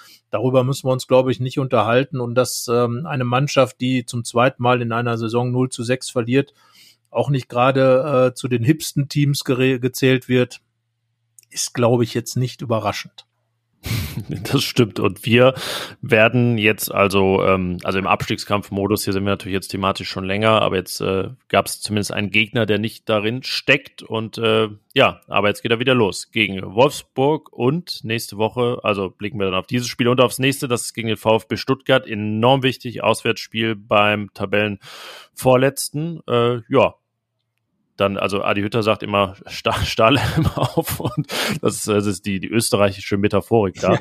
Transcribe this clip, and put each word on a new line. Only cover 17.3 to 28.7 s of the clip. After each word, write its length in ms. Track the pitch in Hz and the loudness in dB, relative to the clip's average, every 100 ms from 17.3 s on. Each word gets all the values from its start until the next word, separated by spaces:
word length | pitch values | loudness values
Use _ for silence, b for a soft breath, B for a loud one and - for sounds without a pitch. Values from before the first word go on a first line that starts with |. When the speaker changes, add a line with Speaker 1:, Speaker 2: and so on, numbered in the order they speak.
| 95 | 2
Speaker 2:
ähm, 340 | 95 95 90 87 | 2 2 0 -4
also 160 | 82 95 | -4 -4
im 80 | 95 | 0
Abstiegskampfmodus, 960 | 104 - 107 - 104 - 98 98 104 | -2 -2 -8 -4 -4 -4 -4 0 0
hier 80 | - | -2
sind 120 | 95 | -2
wir 60 | 101 | -2
natürlich 240 | 98 98 | -4 -4
jetzt 140 | 95 - | -6 -6
thematisch 400 | 98 98 98 92 | -2 -2 -2 -6
schon 160 | - | -8
länger, 380 | 95 98 110 110 | -4 0 2 4
aber 140 | 104 95 | 2 -2
jetzt, 240 | 87 - | -4 -6
äh, 300 | 101 95 98 131 _ | -2 -2 -4 -10 _
gab's 320 | 101 - - | 0 0 -6
zumindest 320 | - 104 98 | -4 -4 -2
einen 180 | - 101 | -4 -2
Gegner, 340 | 101 110 123 | 0 0 0
der 140 | 107 104 | 0 0
nicht 300 | 110 - - | -2 -6 -2
darin 340 | 107 104 123 | -2 0 -4
steckt. 600 | 127 - - 143 - - | -6 -4 0 0 0 -18
Und, 340 | - 113 110 - | -8 -8 -6 -4
äh, 300 | 113 110 110 104 _ | 0 2 0 -6 _
ja, 260 | - 113 85 _ | 2 2 0 _
aber 220 | 104 101 | 0 0
jetzt 140 | 104 | -2
geht 100 | 117 | -2
er 80 | 113 | -2
wieder 140 | 127 | 2
los 360 | 127 104 - - | 2 2 -2 -8
gegen 320 | 113 101 95 98 | -2 -2 -2 -4
Wolfsburg 760 | 95 147 - - - 135 156 - | 2 2 0 -8 -2 0 -2 -6
und 520 | - 120 160 170 - | -2 0 0 -4 -10
nächste 320 | 110 113 - 101 | -6 -6 -6 -2
Woche, 420 | 107 123 120 | -2 0 -2